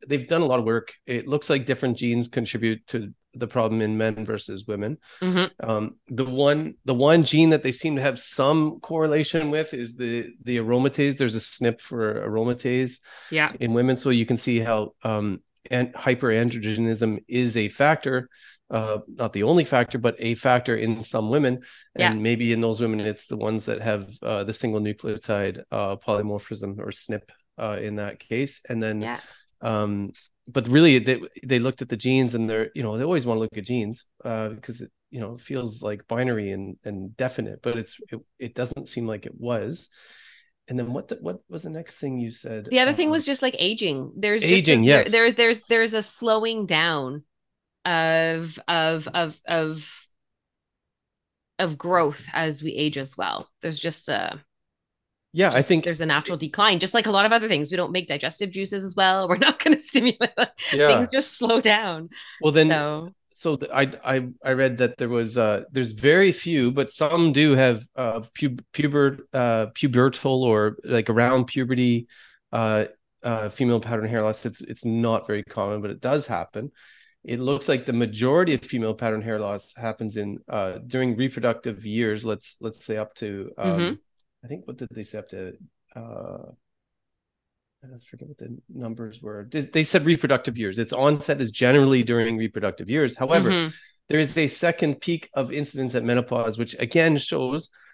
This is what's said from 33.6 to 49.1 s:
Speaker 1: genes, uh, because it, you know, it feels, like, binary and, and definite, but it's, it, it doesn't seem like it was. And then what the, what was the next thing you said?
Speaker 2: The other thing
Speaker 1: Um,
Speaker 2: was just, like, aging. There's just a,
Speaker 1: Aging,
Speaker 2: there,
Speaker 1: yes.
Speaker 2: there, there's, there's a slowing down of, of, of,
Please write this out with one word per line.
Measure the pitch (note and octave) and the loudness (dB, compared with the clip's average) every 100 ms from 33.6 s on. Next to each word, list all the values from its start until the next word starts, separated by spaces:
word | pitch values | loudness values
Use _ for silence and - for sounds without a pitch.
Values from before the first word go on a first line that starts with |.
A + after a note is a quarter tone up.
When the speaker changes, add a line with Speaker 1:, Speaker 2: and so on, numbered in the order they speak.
| G2 | -6
Speaker 1:
genes, | B2 G#2 A#2+ _ _ | -4 -4 -8 _ _
uh, | B2 A2+ A2 | -10 -6 -8
because | A2 - A#2+ | -10 -16 -16
it, | A2 _ _ | -16 _ _
you | B2+ | -12
know, | G#2+ A#2+ | -12 -12
it | |
feels, | - C3+ A#2 G#2+ | -10 -8 -8 -8
like, | G#2+ G#2 - | -8 -10 -6
binary | A#2 B2+ A2+ G2 | -4 -2 -2 -4
and, | F#2+ G2 - G#2 | -6 -10 -12 -12
and | G2 F#2+ A2+ | -10 -12 -6
definite, | B2+ - G#2 G2+ | -6 -4 -10 -8
but | B2 A#2 | -6 -6
it's, | A2 - - | -8 -16 -16
it, | A2+ _ _ | -16 _ _
it | B2+ - | -12 -8
doesn't | B2 - - | -8 -8 -10
seem | B2 A2+ | -8 -6
like | G#2+ - | -6 -10
it | - | -12
was. | A#2 A#2 G#2 D#3+ - _ - - - - _ _ - | -6 -4 -4 -10 -16 _ -20 -20 -20 -20 _ _ -10
And | B2 | -6
then | A#2+ | -6
what | B2+ - | -6 -8
the, | - | -10
what | E3 F#3 _ | -8 -12 _
was | E3+ | -14
the | E3 | -12
next | D#3+ E3 - | -12 -14 -10
thing | C#3+ B2+ | -8 -6
you | A#2 | -6
said? | A#2 A2+ A2 G#2 | -8 -12 -12 0
Speaker 2:
The | B3+ | 2
other | B3+ | 2
thing | D#4 D4+ | 2 0
Speaker 1:
Um, | |
Speaker 2:
was | D#4+ C#4 | 2 0
just, | C4+ | 0
like, | C4 - | -2 0
aging. | F3+ A3 F#3+ C#3 C3 - | 0 0 -2 -2 -6 -4
There's | G#3 G#3+ | -2 0
just | D#3+ | 4
a, | F#3 | 4
Speaker 1:
Aging, | D#3 A2+ A#2 | 6 6 8
Speaker 2:
there, | C#3 | 8
Speaker 1:
yes. | - | 8
Speaker 2:
there, | A3+ A#3 | 6 4
there's, | A#3+ A#3 A3+ - | 6 4 4 2
there's | A3+ A3+ | 2 2
a | A3 | 0
slowing | G#3 - A#3 A3 A3+ A3 F#3 | -4 -4 2 2 2 -4 0
down | D#3+ E3+ D3+ C3 D3 - _ _ _ _ _ | 2 2 0 -2 -8 -12 _ _ _ _ _
of, | F3+ E3 D#3+ D#3+ E3 E3 E3 D#3+ - | -2 2 4 4 2 -2 -6 -10 -2
of, | E3+ D#3+ E3 | 0 2 0
of, | D#3 | -4